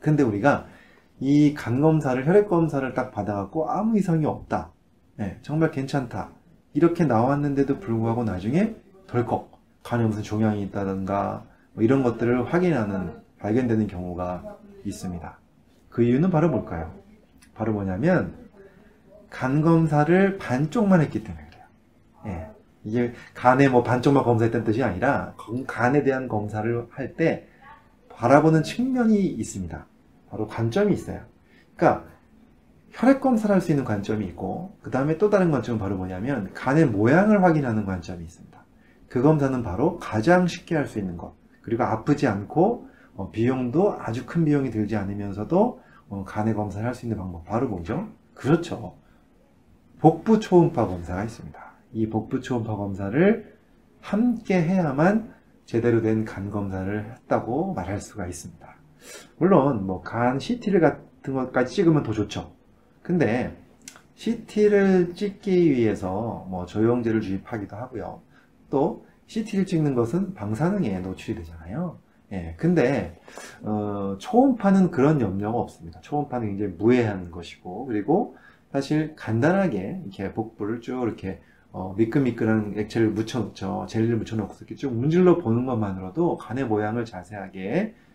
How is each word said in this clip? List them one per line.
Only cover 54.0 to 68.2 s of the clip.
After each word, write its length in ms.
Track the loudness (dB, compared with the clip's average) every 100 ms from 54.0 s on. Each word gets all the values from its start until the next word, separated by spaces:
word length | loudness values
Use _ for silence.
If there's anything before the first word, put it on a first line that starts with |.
함께 640 | -4 0 0 -2 0 0
해야만 720 | 2 0 0 2 2 2 -4 -14 _ _
제대로 380 | -4 0 2 2
된 220 | 2 0
간 260 | -2 -8 -8
검사를 600 | -6 -6 -6 -6 -6 -8
했다고 640 | -14 -4 -2 -2 -4 -4
말할 260 | -6 -6 -8
수가 260 | -8 -10 -10
있습니다. 500 | -10 -16 -20 -20 -20 _ _ -20 -20 -20 -2
물론 480 | 4 6 6 0 -4
뭐 160 | -6
간 360 | -6 -2 0 -2
씨티를 420 | -4 -4 0 4
같은 540 | 4 2 -10 _ -6
것까지 400 | -4 -2 -2 0
찍으면 280 | 2 4 4
더 100 | 0
좋죠. 400 | -4 -4 -6 -10 -16 _ _ _ _
근데 540 | -4 0 2 0 -4 -10 -20 _ -20 -20 _
씨티를 1000 | _ -6 -6 -6 2 4 6 6 4 2
찍기 580 | -2 -8 -6 0 4 4
위해서 720 | 4 2 0 -4 -4 -6 -8 -8
뭐 160 | -8 -4
조영제를 540 | 2 2 2 0 -2
주입하기도 540 | -2 -6 -6 -10 -10
하고요. 460 | -12 -12 -10 -10 -14